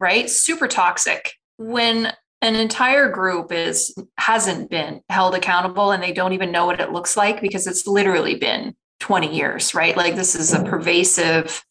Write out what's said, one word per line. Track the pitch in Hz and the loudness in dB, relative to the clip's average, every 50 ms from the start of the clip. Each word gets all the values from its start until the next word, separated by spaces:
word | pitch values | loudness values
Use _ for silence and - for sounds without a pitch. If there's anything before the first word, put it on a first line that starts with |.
right? | 190 180 190 226 247 - | 0 2 2 2 0 0
Super | - - - - 330 330 - - | 0 0 0 0 0 -2 -2 -2
toxic. | - - 185 175 - - - 156 156 - - - - _ _ _ _ - | 0 2 2 2 2 0 -2 -2 -2 -4 -4 -8 -10 _ _ _ _ -14
When | 226 220 233 240 233 233 226 226 226 - - - _ _ _ - | -10 -4 -2 0 2 2 2 2 0 -2 -4 -8 _ _ _ -2
an | - 226 220 | 0 0 2
entire | 220 226 220 - - 254 254 262 285 285 262 | 2 0 0 0 0 2 4 4 4 4 2
group | 190 202 185 185 180 175 170 170 175 | 2 0 -2 0 0 -2 -4 -4 -4
is, | 170 165 165 - - - - - - - - _ - | -2 -2 -2 -2 -2 -2 -4 -6 -12 -18 -16 _ -4
hasn't | - - 220 226 196 196 175 160 - - | 0 2 2 2 2 0 -2 -4 -6 -6
been | - 165 151 156 156 - _ - | -4 -4 -4 -4 -8 -12 _ -4
held | 180 185 185 185 185 | 0 2 2 2 2
accountable | 185 180 - 180 175 180 185 180 196 202 202 | 0 0 2 2 2 0 0 0 2 2 2
and | 202 185 180 | 2 0 -2
they | 180 | -4
don't | 175 185 185 185 185 | -4 -2 -2 -2 0
even | 190 190 175 | -2 -2 -2
know | 175 175 170 | 0 2 2
what | 175 175 170 | 2 0 0
it | 165 - | -2 -4
looks | - 175 175 - - | -4 -4 -4 -2 0
like | 220 202 208 214 - | 2 2 2 2 0
because | 220 196 190 185 185 190 | -2 -4 -2 -2 -4 -4
it's | 175 - - 202 | -4 -4 -2 0
literally | 196 202 202 196 180 165 - 165 - | 2 4 4 4 4 2 2 0 -2
been | - - 131 - - - - - _ _ _ _ - | -2 0 -2 -2 -2 -4 -8 -12 _ _ _ _ -10
twenty | - - 208 185 165 151 156 | -2 0 0 0 0 0 -2
years, | 160 147 - - - - - - | -2 -2 -2 -2 -2 -4 -2 0
right? | 175 160 170 - | 0 0 0 2
Like, | 185 175 175 165 | 2 0 0 0
this | 190 185 - - | 0 0 0 0
is | 170 160 - 165 | 0 0 0 2
a | - 180 | 0 0
pervasive | - 180 165 160 175 175 175 185 185 - - 170 160 160 165 160 160 - - - - | 0 -2 -2 0 2 2 2 4 2 2 2 2 2 2 2 0 -2 -6 -10 -6 -2